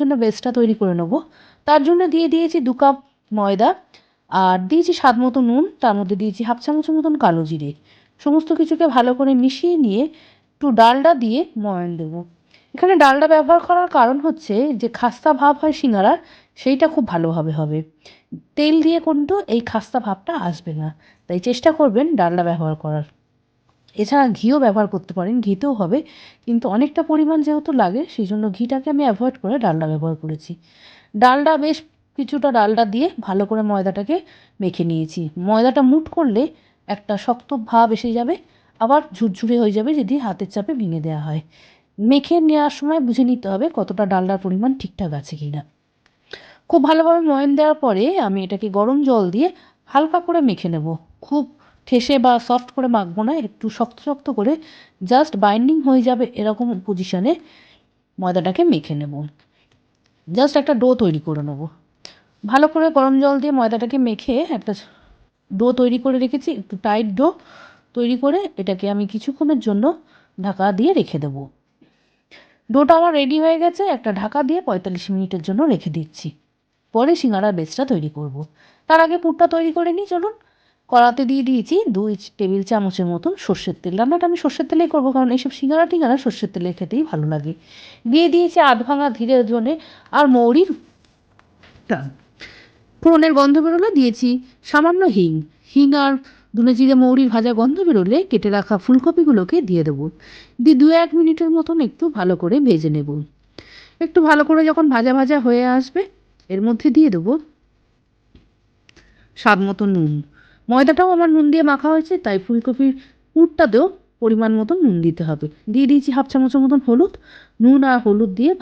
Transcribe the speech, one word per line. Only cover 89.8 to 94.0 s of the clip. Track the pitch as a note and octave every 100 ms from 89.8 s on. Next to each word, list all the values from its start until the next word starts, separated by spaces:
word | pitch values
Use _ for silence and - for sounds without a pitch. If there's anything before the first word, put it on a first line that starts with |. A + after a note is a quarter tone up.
| - - _
আর | - D4
মৌরির | B3 A#3 C#4 F#4 - _ _ _ _ _ _ _ _ - _ -
টান। | E3 C#3 - _ _ - - - _ _ _
ফোড়নের | D#4+ E4 D#4+ C#4+
গন্ধ | C#4 C#4+
বেরোলে | D#4+ E4+ G#4+
দিয়েছি | E4